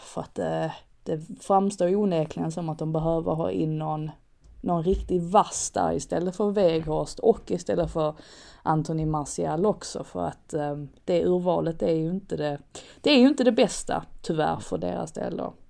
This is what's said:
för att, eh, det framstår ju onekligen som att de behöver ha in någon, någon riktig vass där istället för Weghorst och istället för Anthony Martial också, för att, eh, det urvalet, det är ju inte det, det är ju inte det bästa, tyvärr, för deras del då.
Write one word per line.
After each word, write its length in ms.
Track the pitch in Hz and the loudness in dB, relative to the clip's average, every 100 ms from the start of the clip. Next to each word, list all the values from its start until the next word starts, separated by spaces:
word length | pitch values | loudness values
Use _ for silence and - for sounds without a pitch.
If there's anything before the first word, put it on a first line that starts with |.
för 180 | - - | -12 -10
att, 180 | - - | -10 -6
eh, 320 | 165 160 160 - - _ | -4 -2 -4 -6 -16 _
det 180 | - 160 160 - | -6 -6 -6 -10
framstår 480 | - 196 196 202 175 | 2 2 2 2 2
ju 60 | 202 | 2
onekligen 560 | 208 165 156 - 165 | 2 2 0 -2 -4
som 180 | 160 165 | -4 -4
att 100 | 156 | -4
de 140 | 160 | -2
behöver 380 | 160 165 165 170 | 0 0 0 0
ha 180 | 160 175 | 0 -2
in 260 | 185 160 156 | 0 -2 -2
någon, 320 | 156 156 156 - _ _ - - | -4 -4 -6 -12 _ _ -20 -10
någon 220 | 185 170 | -2 0
riktig 380 | 165 190 - 180 | 2 0 0 -2
vass 500 | 170 202 180 - - | 2 4 4 0 -4
där 220 | 196 170 | 0 0
istället 420 | 165 - 170 180 180 | 0 -2 -2 -2 0
för 160 | 208 | 0
Weghorst 680 | 202 180 160 156 156 151 - | 4 4 2 0 -2 -4 0
och 320 | - - - | 2 2 -2
istället 400 | 180 - 185 160 | -6 -2 -2 -2
för 220 | 165 156 156 - - - - | -2 -4 -4 -14 -20 -20 -8
Anthony 420 | - 160 156 160 156 | -2 0 0 -2 -2
Martial 600 | 156 143 - 165 156 208 | -2 -4 -4 -2 0 0
också, 380 | - - - | 0 -6 -10
för 220 | - 180 170 | -8 -6 -6
att, 260 | - - | -6 -8
eh, 240 | 160 147 147 143 - - | -4 -4 -4 -8 -10 -2
det 200 | 175 175 | 2 4
urvalet, 540 | 180 180 170 160 165 | 2 2 0 0 0
det 60 | 185 | 0
är 40 | 160 | 2
ju 140 | 160 | 0
inte 280 | 185 196 156 | -2 -4 -4
det, 220 | 147 143 - - - - | -4 -4 -10 -20 -20 -2
det 80 | 285 | 4
är 80 | 285 | 8
ju 100 | 262 | 8
inte 160 | 269 | 8
det 80 | 247 | 4
bästa, 540 | 233 214 - - 156 - - | 6 4 2 -4 -4 -6 -8
tyvärr, 340 | - 160 156 160 | -4 0 0 -2
för 180 | - 160 | -4 -4
deras 340 | 180 180 - | -2 -4 -6
del 260 | - - - | -6 -6 -6
då. 160 | - - - | -8 -10 -20